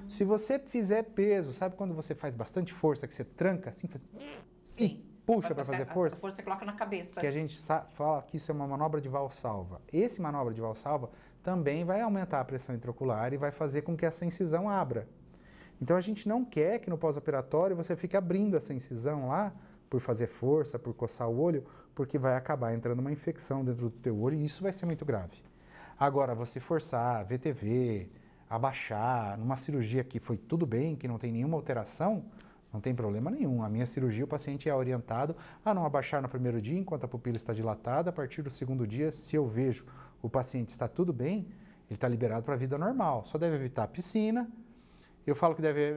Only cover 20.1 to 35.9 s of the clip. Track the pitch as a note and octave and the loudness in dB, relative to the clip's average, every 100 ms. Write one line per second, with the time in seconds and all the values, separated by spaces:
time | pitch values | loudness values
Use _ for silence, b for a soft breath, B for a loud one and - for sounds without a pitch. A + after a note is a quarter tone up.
20.1 | A2+ A#2 - B2+ D3+ C3 A#2+ A#2+ A#2 A#2+ | 2 0 0 4 4 4 -2 -6 -4 -4
21.1 | - A#2 A#2 E3+ D3+ - B B - C3 | -2 0 2 4 2 -2 B B -4 -2
22.1 | D3 C3 B2+ C3 C#3+ A#2 A2+ A#2+ A#2+ C3+ | 2 4 2 2 0 2 0 0 0 0
23.1 | D3 - D#3 - C3+ C3 A#2+ A#2+ A2+ B2+ | -2 -4 -4 -4 -2 0 0 -2 -2 -2
24.1 | G#2+ A#2+ D3+ D3 - F#3+ F#3 F3 D#3 D3 | 0 2 2 0 -2 -4 -2 -2 -2 0
25.1 | A2 F2 - - B B B B B C#3+ | -2 -2 -10 -20 B B B B B 2
26.1 | C#3 C3 A#2 A#2+ C3 - E3 - B2 A#2+ | 4 2 0 -4 -6 0 0 0 0 2
27.1 | A#2 F#2+ B2 D#3 B2 G#2 B2 B2 G#2 F2 | 0 0 -2 0 -2 2 2 2 0 -4
28.1 | B B B B A2+ C3+ C3 - G#2+ A#2 | B B B B 0 0 -2 -4 0 2
29.1 | B2 G#2+ G2+ A#2 C3 - D3 A2 B2+ C3 | 2 0 -2 -2 -2 -2 0 2 0 0
30.1 | A2+ - A2 - E3 D#3+ A2+ D#3 C#3+ B2+ | -4 -4 -4 -2 0 2 2 0 -2 -4
31.1 | A2+ B2 A2+ C3+ D#3+ C#3 B2 G#2 - E3+ | -4 -2 0 0 0 0 -2 -2 -2 0
32.1 | A3 - B B B B A2 B2+ B2 A2 | 0 -4 B B B B -4 -2 0 0
33.1 | G#2 C#3+ C4+ F#3+ A#2+ A2 A2 B2+ - B2+ | 0 0 0 2 2 0 0 -2 0 0
34.1 | G#2+ C#3+ D3 - C#3 D#3 C3+ B2+ B2+ A#2 | 2 0 -2 -4 -4 0 2 2 0 -2
35.1 | A2+ D3 E3 B B G#3+ G3 E3 | -2 -2 -2 B B 0 2 2